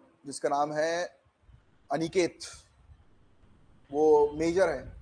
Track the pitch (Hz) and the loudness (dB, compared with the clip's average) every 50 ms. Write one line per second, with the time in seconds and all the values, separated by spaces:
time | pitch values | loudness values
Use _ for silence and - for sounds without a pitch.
0 | _ _ _ _ - 139 135 - - 151 143 143 147 147 151 151 156 165 165 170 | _ _ _ _ -16 -14 -12 -6 -4 -2 0 0 -2 -2 -2 -4 -4 -2 -2 -4
1 | 175 - _ _ _ _ _ _ _ _ - - _ _ _ _ _ - 139 151 | -6 -8 _ _ _ _ _ _ _ _ -20 -20 _ _ _ _ _ -8 -6 -4
2 | 165 165 - 190 170 160 - - - - - - - _ _ _ _ - - _ | -4 -2 0 0 0 0 0 -6 -18 -18 -18 -20 -20 _ _ _ _ -20 -20 _
3 | - _ _ _ _ _ _ _ _ - - _ _ _ - - _ - 139 147 | -20 _ _ _ _ _ _ _ _ -20 -20 _ _ _ -20 -20 _ -8 -2 2
4 | 156 156 151 147 147 147 147 151 160 170 170 185 190 165 147 127 123 - - - | 4 6 6 6 6 4 0 -2 -2 0 2 2 2 2 0 -4 -8 -12 -18 -18